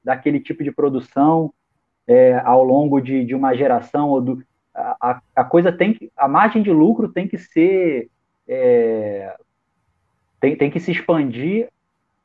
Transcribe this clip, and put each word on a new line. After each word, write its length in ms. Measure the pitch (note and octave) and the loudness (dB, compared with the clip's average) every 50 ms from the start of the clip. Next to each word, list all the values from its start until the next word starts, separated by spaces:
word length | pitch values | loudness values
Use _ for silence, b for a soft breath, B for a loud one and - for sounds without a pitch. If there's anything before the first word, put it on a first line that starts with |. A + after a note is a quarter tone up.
| - | -6
daquele 340 | B2 C3 C3 - D3 C#3+ | -6 -6 -4 -2 -2 -2
tipo 260 | C#3 - - D3+ - D3 | -4 -4 -8 -10 -8 -8
de 60 | C#3+ | -8
produção, 840 | - - D3 C#3+ C3 B2 C3 - - C#3 C#3+ D#3 E3 E3 D#3+ D3+ - _ _ _ _ _ _ _ _ _ _ | -4 -2 -2 -2 -2 -4 -8 -6 -2 0 2 2 2 0 -2 -4 -8 _ _ _ _ _ _ _ _ _ _
é, 320 | - A#2+ B2+ B2+ B2+ B2 B2 | 4 4 6 6 6 4 2
ao 220 | - A#2+ B2+ C3 | 2 4 4 4
longo 380 | C3 B2+ C3 C#3+ D3+ D3 C#3 C3+ | 4 4 2 2 2 2 0 -2
de, 240 | B2 B2+ C3+ C3 B2 | -2 -2 -2 -4 -4
de 100 | A#2 C3 | -4 -4
uma 220 | C3 C3+ C3+ B2+ | -2 -2 0 0
geração, 540 | B2+ C#3+ C3 B2 A#2 - - - C#3+ D3 C#3+ | 0 0 0 0 -2 -4 -4 -4 -2 -2 0
ou 120 | C#3 C3 | 0 -2
do, 220 | B2 B2+ B2 B2+ - _ _ _ _ _ - | -2 -4 -6 -6 -10 _ _ _ _ _ -12
a, 220 | - - A#2 - - | -10 -8 -8 -6 -4
a, 220 | A#2+ B2 B2 - _ _ - | -4 -4 -4 -6 _ _ -2
a 100 | C3 B2 | -2 0
coisa 260 | - - E3+ F3 F3+ | 2 2 2 2 2
tem 220 | F3 - F3+ G#3+ A3 | 0 0 0 -2 -2
que, 180 | - - - _ | -4 -8 -16 _
a 100 | - C#3 | -2 -2
margem 340 | C#3 C#3+ F3 G#3 A3+ A3+ A3 | 2 2 2 2 2 2 0
de 80 | G3+ G3+ | 0 2
lucro 380 | E3+ D3+ D#3 G#3 A3+ - A3 | 2 4 4 2 2 0 -4
tem 180 | - - F#3 F#3+ | -4 -6 -6 -8
que 120 | - - | -8 -8
ser, 720 | E3+ - _ - D#3+ E3 F#3 F#3+ F#3+ F3+ E3 C#3+ A#2+ A#2 - _ _ _ _ _ _ _ | -12 -12 _ 0 2 2 2 2 2 0 -2 -2 -4 -6 -10 _ _ _ _ _ _ _
é, 880 | - B2+ C3 B2+ B2 A#2+ A#2+ A#2 A2+ A2+ A2 G#2+ G#2 G2+ G2 F#2+ F#2+ F#2 - _ _ _ _ _ _ _ _ _ _ _ _ _ _ _ _ _ _ _ _ | -10 -4 0 2 4 4 4 2 0 -2 -4 -4 -6 -8 -10 -10 -14 -16 -18 _ _ _ _ _ _ _ _ _ _ _ _ _ _ _ _ _ _ _ _
tem, 160 | - C#3 - | -2 -2 0
tem 120 | - C#3+ C#3+ | 0 -2 -2
que 100 | - E3+ | -4 -4
se 100 | F3 F#3+ | -4 -4
expandir 800 | E3+ - - - E3+ D#3 C#3+ C3 A2+ A#2+ C3+ F3 G3+ A3+ - - _ _ _ _ _ _ _ _ _ _ | -6 -4 -2 0 0 0 -2 -4 -6 -6 -6 -4 -4 -4 -4 -6 _ _ _ _ _ _ _ _ _ _